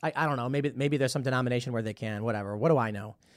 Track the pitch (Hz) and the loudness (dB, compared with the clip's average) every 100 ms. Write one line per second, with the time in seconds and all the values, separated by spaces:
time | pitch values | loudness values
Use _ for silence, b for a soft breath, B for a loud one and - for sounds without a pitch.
0 | 160 139 156 131 123 143 139 123 143 147 | -2 0 0 0 0 0 0 0 0 2
1 | 131 143 127 127 123 123 127 117 110 104 | 2 0 0 2 2 0 0 -2 -4 -6
2 | 110 104 113 107 98 104 151 143 113 101 | -6 -4 -2 -2 -2 0 2 4 2 -4
3 | 107 - b | -8 -14 b